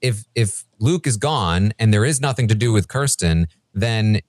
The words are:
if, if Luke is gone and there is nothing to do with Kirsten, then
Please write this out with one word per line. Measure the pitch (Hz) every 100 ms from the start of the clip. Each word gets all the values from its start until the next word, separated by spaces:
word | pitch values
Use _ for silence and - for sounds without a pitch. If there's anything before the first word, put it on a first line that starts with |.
if, | 127 104 -
if | - 104 - - -
Luke | 107 175 147
is | 110
gone | 143 147 90 87 101 -
and | 113
there | 104
is | 127 139
nothing | 143 131 113
to | 110
do | 120
with | 107 87
Kirsten, | 131 143 - 85 82 82 _ _
then | 101 113 110 110 107